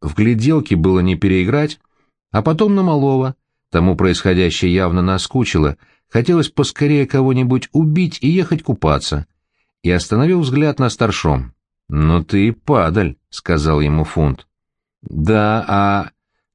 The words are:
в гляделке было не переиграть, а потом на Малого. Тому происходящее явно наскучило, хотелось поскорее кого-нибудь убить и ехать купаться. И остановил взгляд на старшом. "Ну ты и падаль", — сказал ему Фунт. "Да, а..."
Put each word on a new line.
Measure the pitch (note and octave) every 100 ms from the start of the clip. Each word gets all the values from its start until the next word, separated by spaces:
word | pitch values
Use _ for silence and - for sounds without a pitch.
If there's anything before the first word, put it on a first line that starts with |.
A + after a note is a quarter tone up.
в | D2+
гляделке | D#2 A2 A2+ B2 D#3 A2 F2
было | F2+ F#2
не | F#2 E2
переиграть, | G2 F#2 F2+ D3 D3+ - _ _ _ _ _
а | G#2+
потом | A#2 D#3+ G#3+
на | G3
Малого. | F#3 D3 C3+ C3+ C3 - _ _ _
Тому | E2 F2+ F2
происходящее | F#2 E2+ G2 F2+ F2+ - F#2
явно | F#2 F2+ F2+
наскучило, | F2+ F#2+ - C3 A#2 E2 D2+ D2 _ _ _
хотелось | A2+ B2+ E3+ -
поскорее | - C3+ - D3 D3 C3
кого-нибудь | C3+ C3 C3 B2+ C3 -
убить | D3+ D#3 D#3 F3+ -
и | C3+
ехать | F3+ F3 E3
купаться. | - A#2 D#2+ C#2+ - D2 D2+ _ _ _ _ _
И | E2+
остановил | F2+ - A2 D#3 F#3
взгляд | C#3 C#3 D3+ C#3
на | B2
старшом. | - A2+ - E2+ C2+ A#1+ - _ _ -
"Ну | D2 D#2 E2+
ты | D#2+ G2+ G#2+
и |
падаль", — | A2+ - C3 E2 G2 F2 C2 _
сказал | - - E2 D#2 D2+
ему | D2 D#2
Фунт. | D#2 - D2+ C2 - _ _ _ _ _
"Да, | - D#2 D#2 G#2+ G#2+ A2 -
а..." | G2+ G2+ G2+ - _ _ _ _